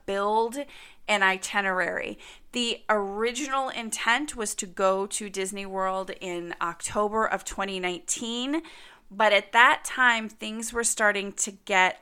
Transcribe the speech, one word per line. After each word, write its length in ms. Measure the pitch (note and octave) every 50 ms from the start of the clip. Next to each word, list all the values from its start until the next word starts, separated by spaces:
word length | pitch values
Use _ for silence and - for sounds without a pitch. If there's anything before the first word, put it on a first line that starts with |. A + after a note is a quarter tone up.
| -
build 540 | - G3 G3 G3+ G#3 G#3+ A3 A3+ A#3 A3+ C#4+ C#4+ - - - - - - - - -
an 140 | G#3 G3+ F#3+
itinerary. 960 | F#3+ F#3+ F#3 F#3 - - G#3 G3+ G3 F#3 F3+ F3 E3+ F#3 F#3 - - - - - - - - - - -
The 300 | B3 A#3+ A#3 A3 - - -
original 800 | G#3+ G#3 G3+ G3 G3 G#3 A3 A#3+ A#3+ B3 D4+ C4+ C4+ C4+ C4+ C4
intent 640 | - - A#3 A3 G#3+ - - A3+ A#3 B3+ D4+ D4 -
was 180 | B3+ G#3+ G#3 -
to 100 | - -
go 400 | F#3 F3 - G3 F#3+ F#3+ F#3+ G3
to 240 | G#3 - - G#3+ G3+
Disney 340 | G3 G3 F#3+ F#3+ G3+ G3+ G3
World 460 | G3 F#3+ F#3+ F#3+ F#3+ F#3+ F#3+ F#3+ F#3+ - -
in 340 | - F#3 F3 F3 E3+ E3+ E3 -
October 640 | F3 E3+ E3 - - - - G#3+ G#3 G#3 G#3 A3 A3
of 220 | - - F#3+ -
twenty 340 | - - - G3 G3 F#3+ F#3
nineteen, 800 | F#3 F3+ F3+ F3 - - - - B3 A3+ A#3 A#3+ B3 C4+ D4 E4 E4 - - - - - - - _ -
but 220 | G3 G3+ A3 G#3 G3+
at 200 | G3+ G3+ - -
that 320 | A3+ A#3+ C4+ D#4 - -
time, 440 | - - - B3+ B3 A#3 A3+ A3 G#3
things 420 | - - - A3 A3 A3+ A3+ A3+
were 140 | A#3+ A#3 A#3
starting 480 | A3+ - - A3 G#3 G3+ G3+ G3 G3+ -
to 180 | - - -
get 480 | G3 F#3+ _ - G3+ F#3+ F#3 F#3 - -